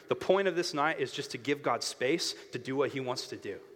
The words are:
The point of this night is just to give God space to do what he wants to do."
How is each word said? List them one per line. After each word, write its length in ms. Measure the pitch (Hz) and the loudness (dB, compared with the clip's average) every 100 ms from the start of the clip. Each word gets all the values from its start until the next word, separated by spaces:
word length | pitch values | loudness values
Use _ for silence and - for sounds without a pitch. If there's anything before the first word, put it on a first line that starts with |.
| - | -4
The 80 | 131 | 0
point 320 | - 190 190 | 4 6 4
of 80 | 170 | 2
this 180 | 170 | 0
night 260 | 151 151 156 | 2 2 2
is 120 | 139 | -2
just 200 | - 135 | -4 -6
to 60 | 120 | -4
give 240 | 123 143 | -2 0
God 220 | 139 117 | 2 0
space 500 | - - 127 170 - - - | -2 0 2 2 0 -6 -8
to 60 | 123 | -10
do 160 | 120 135 | -4 0
what 160 | 131 | 0
he 80 | 135 | 0
wants 280 | 123 127 - | -4 -4 -6
to 100 | 104 | -8
do." 220 | 104 92 - | -8 -10 -12